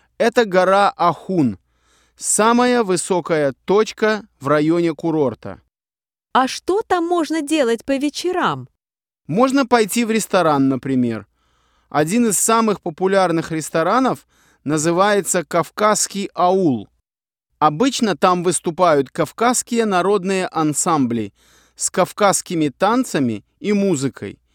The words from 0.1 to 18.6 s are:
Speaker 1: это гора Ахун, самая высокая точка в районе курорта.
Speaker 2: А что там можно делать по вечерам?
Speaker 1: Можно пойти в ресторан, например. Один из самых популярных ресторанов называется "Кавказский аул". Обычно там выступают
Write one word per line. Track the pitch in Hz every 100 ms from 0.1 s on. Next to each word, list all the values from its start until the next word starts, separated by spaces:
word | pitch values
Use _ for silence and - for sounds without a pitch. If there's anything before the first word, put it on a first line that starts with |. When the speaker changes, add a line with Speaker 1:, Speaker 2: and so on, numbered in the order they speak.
| -
Speaker 1:
это | 220 247 226
гора | 180 185 196 202 -
Ахун, | 170 156 - 185 131 95 _ _ _ _ _ -
самая | - - 214 240 247 247
высокая | 202 180 - 185 156 160 143 - -
точка | 196 220 - 214 214 - _
в | 135
районе | 151 151 175 170
курорта. | 151 170 156 131 110 - 87 _ _ _ _ _ _ _
Speaker 2:
А | 233 262
что | - - 381
там | - 359 339
можно | 349 294 320
делать | 294 311 240 233
по | - 277
вечерам? | 294 - 349 370 233 135 127 _ _ _ _ _ -
Speaker 1:
Можно | 170 269 277 254
пойти | 240 220 233 226
в |
ресторан, | 220 - 196 160 143 135
например. | 135 139 131 120 110 104 _ _ _ _ _ _
Один | 143 156 226 233
из | 196
самых | - 226 220 185
популярных | 180 156 185 196 185 165 160
ресторанов | 160 147 165 165 240 262 151 _ _ _ _
называется | 131 156 156 170 202 208 - 185
"Кавказский | 151 175 156 - 214 208 - 196 196
аул". | - 180 190 180 117 - _ _ _ _ _ _ -
Обычно | 151 151 269 - 220 160
там | 185 180
выступают | 175 165